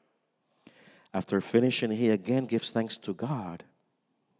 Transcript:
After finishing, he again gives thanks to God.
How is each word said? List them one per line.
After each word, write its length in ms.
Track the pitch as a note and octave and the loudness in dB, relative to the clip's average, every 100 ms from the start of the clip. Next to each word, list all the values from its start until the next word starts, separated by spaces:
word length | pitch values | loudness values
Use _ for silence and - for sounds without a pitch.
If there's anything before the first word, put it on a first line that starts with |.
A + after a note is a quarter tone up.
| _ _ _ _ _ _ - _ - - _ | _ _ _ _ _ _ -20 _ -20 -20 _
After 260 | F#2+ - G2 | -8 0 -2
finishing, 520 | - A#2 B2+ B2 A#2 | 4 4 4 2 -2
he 180 | A2 A#2 | 2 4
again 340 | G#2+ F#2+ B2+ | 2 2 -2
gives 280 | B2+ A2+ - | 0 -2 -2
thanks 240 | A2+ A2+ - | -2 -4 -6
to 180 | - | -8
God. 480 | F#2+ - C#3+ F#2 E2+ - _ _ _ _ _ _ | -6 -4 -4 -6 -12 -16 _ _ _ _ _ _